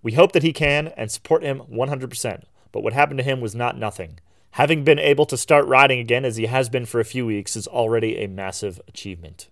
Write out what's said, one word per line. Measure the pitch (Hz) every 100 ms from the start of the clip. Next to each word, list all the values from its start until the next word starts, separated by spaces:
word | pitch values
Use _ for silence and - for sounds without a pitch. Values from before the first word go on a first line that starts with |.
We | 113
hope | 123 185
that | 170
he | 160
can | 147 151 147 156
and | - 110
support | - - 165
him | 156 135
one | 113 117 135
hundred | 139 127
percent, | 123 120 95 - _ _
but | 110
what | 104
happened | 127 143 139
to |
him | 131 131
was | 113
not | 113 120 120
nothing. | 107 - 85 78 _ _ _
Having | - 147 160
been | 143 147
able | 151 139 151
to | -
start | - 151 139
riding | 131 139 127
again | 117 120
as | 131 113
he | 110
has | 131 123
been | 127
for | 120 120
a |
few | 110 127
weeks | 120 104 95
is | 113 -
already | 123 113 113 110 -
a | 101
massive | 95 95 - 104 90 -
achievement. | - - 87 82 - -